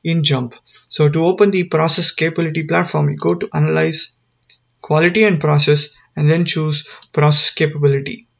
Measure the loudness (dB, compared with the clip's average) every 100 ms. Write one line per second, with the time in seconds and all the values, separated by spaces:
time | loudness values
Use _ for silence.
0 | -2 -2 0 0 -2 -12 _ -20 _ 0
1 | 0 2 0 2 2 2 -2 -2 0 2
2 | 0 0 -4 -2 -4 -6 -2 -2 -2 -2
3 | -2 -2 -2 -2 -4 -2 0 0 0 -2
4 | -6 _ _ _ -20 -20 _ _ -2 2
5 | 2 4 2 2 2 2 4 2 0 -8
6 | _ -2 0 2 0 -2 -2 -6 -8 -20
7 | -6 0 2 2 0 0 -2 0 0 0
8 | -4 -12 _